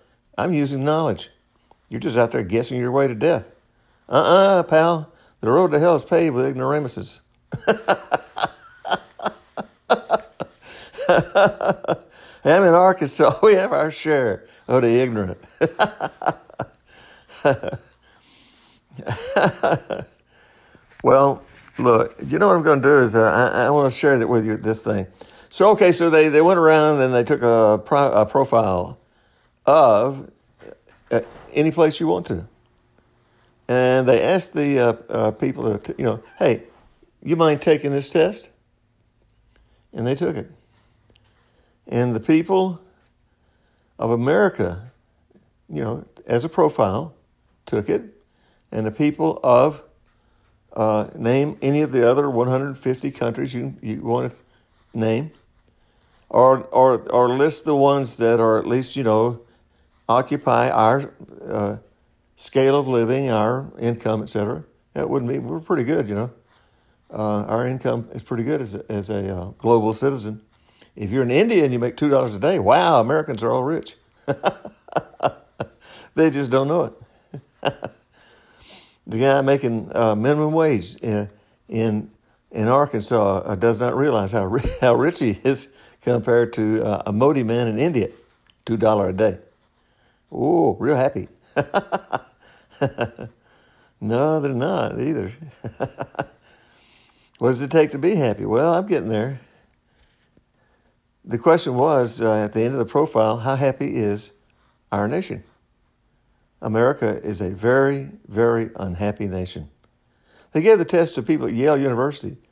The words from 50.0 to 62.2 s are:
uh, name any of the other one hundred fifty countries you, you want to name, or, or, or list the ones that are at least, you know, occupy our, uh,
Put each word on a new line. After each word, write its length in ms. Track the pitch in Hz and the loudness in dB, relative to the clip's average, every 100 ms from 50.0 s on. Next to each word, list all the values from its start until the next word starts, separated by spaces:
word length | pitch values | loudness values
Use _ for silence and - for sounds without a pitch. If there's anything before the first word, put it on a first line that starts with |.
| _ _ _ _ _ _ _ | _ _ _ _ _ _ _
uh, 340 | - 110 107 107 - | -4 0 0 -4 -6
name 420 | 117 131 147 - | -2 0 -2 -4
any 220 | 135 147 | -2 0
of 100 | 151 | 0
the 160 | 127 117 | 2 2
other 220 | 127 143 | 2 0
one 160 | 117 127 | 0 0
hundred 320 | 131 139 135 | -2 -4 -8
fifty 320 | 131 127 139 | -6 -6 -6
countries 440 | 135 117 131 135 | -6 -6 -6 -8
you, 200 | 127 135 139 | -8 -10 -10
you 200 | 110 107 | -10 -8
want 280 | 110 120 127 | -4 -4 -4
to 80 | - _ _ _ _ _ | -10 _ _ _ _ _
name, 380 | 117 110 110 156 - _ _ _ _ _ _ _ _ - | -4 -2 -2 -6 -14 _ _ _ _ _ _ _ _ -2
or, 360 | - 127 131 | 4 4 4
or, 360 | - - 131 120 - | 0 2 4 2 0
or 200 | 120 123 | 2 2
list 340 | 127 151 156 | 2 0 0
the 100 | - | -2
ones 440 | 147 139 139 127 117 | 2 4 2 -2 -2
that 200 | 113 117 | 2 2
are 200 | 113 110 | 4 2
at 80 | - | 0
least, 280 | 123 127 | -2 -4
you 80 | 139 | -4
know, 380 | 117 107 117 117 - _ _ _ _ _ - | 0 2 0 -4 -16 _ _ _ _ _ -2
occupy 600 | 120 131 143 - 120 123 | 0 0 -4 0 0 2
our, 440 | 117 110 135 143 - - - - | 2 2 2 -2 -14 -20 -18 -8
uh, 300 | 104 101 117 - _ _ _ | -6 -4 -6 -14 _ _ _